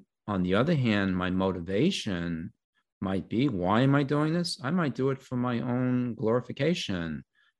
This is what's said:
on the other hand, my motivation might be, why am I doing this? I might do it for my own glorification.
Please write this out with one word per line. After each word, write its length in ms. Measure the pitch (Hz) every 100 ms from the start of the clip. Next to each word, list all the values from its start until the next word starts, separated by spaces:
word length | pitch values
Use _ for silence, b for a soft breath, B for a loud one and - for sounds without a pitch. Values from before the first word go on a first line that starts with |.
| - _ -
on 160 | 98
the 120 | 90 98
other 200 | 147 156
hand, 400 | 120 104 98 90
my 140 | 90
motivation 1200 | 92 95 90 85 98 170 - 110 87 85 82 87 - _ _ _ _
might 260 | 95 95 -
be, 220 | 107 143
why 320 | 95 87 110
am 140 | 139 139
I 80 |
doing 300 | 139 147 156
this? 260 | 175 170 -
I 80 | 127
might 240 | 180 151 113
do 140 | 135
it 120 | 135
for 140 | - 123
my 240 | 123 117
own 560 | 123 123 127 123 123 107
glorification. 1080 | 107 120 - 113 151 175 - 90 82 69 - _ _